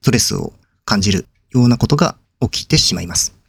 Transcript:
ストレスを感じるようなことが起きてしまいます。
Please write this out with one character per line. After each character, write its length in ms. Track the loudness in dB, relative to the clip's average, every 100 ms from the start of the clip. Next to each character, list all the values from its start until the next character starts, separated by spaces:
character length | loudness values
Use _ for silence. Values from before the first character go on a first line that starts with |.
ス 40 | 0
ト 60 |
レ 80 | 0
ス 160 | 0 -4
を 180 | -8 _ _ _ -4
感 160 | -2
じ 100 | 0
る 160 | -2 -4 _ _
よ 120 | 2
う 40 | 2
な 100 | 2
こ 100 | 2
と 80 | 2
が 200 | 0 -2 _ _
起 200 | -4 -4
き 40 | -2
て 120 | 0
し 180 | 0 -4
ま 60 |
い 60 | -6
ま 80 | -4
す。 200 | -6 _